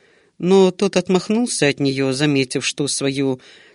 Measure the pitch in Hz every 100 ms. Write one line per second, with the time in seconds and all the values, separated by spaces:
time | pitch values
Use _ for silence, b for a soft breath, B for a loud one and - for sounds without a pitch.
0 | b b b b 175 190 185 180 202 185
1 | - 185 - 214 240 - 147 139 143 135
2 | 135 131 151 139 131 139 - - 143 -
3 | 139 139 135 127 B B B